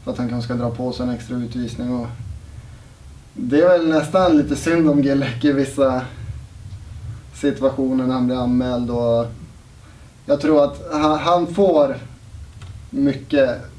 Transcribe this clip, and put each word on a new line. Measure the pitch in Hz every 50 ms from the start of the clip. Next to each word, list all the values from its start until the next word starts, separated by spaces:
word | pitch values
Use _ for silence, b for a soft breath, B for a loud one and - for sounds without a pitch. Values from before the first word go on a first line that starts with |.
| -
för | 131
att | 123 -
han | 123 120
kanske | 120 120 120 117 123
ska | 120 123
dra | 120
på | 117 - 127 127
sig | 120 - 127
en | 123 120
extra | 113 - - 123 123
utvisning. | 120 113 120 123 123 113 - - 123 123 123 123
Och | 117 120 B B B B B B B B B B B B B B B B B B B B B B - - -
det | - 127 123 131 147
är | 170 180
väl | 180 170 165 160
nästan | 160 156 143 151 - 185 185 180 160 151
lite | 143 139 143
synd | 123 - 165 165 170 160 151
om | 143 143 135
Gillek | 139 139 139 135 123 120 117 151
i | 147
vissa | 139 139 139 135 - - 139 135 127 127 127 B B B B B B B B B B - B B B B B B B B B B B B B B -
situationer | - - 143 135 - 131 135 131 131 135 131 131 131 127 127
när | 131
han | 131 123 123
blir | 127 127
anmäld. | 123 123 123 123 127 123 123 120 123 120
Och | 120 120 120 117 117 117 117 117 - - - - - - - - b b b b b b b b b b -
jag | - 143 143
tror | 147 151 156 147 143
att | 139 - - - -
ha-, | 156 151 151 151 156 151
han | 143 165 175 180 170 170
får | 170 202 202 190 170 151 147 135 131 117 - - - - - - - - - - - - - - - - - -
mycket | - 139 139 143 131 - - - 151 143 135 127 120 - - - -